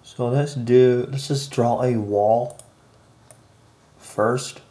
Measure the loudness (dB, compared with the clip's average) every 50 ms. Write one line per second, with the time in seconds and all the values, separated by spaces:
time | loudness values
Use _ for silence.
0 | _ -20 -8 -6 -4 -2 0 -2 -2 -2 -6 -8 0 4 6 6 6 6 4 0
1 | -2 -4 -8 -10 -6 -4 -4 -4 -6 -6 -2 0 0 0 0 0 0 0 0 -2
2 | -2 -2 0 2 2 2 2 2 0 -6 -10 -16 -20 _ _ _ _ _ _ _
3 | _ _ _ _ _ _ -20 _ _ _ _ _ _ _ _ _ _ _ _ _
4 | -20 -10 -2 0 0 0 0 -2 -6 -10 -16 -18 -20 _